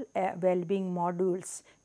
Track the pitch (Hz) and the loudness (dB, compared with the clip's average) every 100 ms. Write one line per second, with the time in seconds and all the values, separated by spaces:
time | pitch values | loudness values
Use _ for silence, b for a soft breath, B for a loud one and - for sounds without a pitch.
0 | 240 - 190 180 185 180 170 196 185 180 | -4 -2 -2 2 2 2 2 0 0 0
1 | 175 180 185 185 - - b b | -2 0 0 0 -4 -14 b b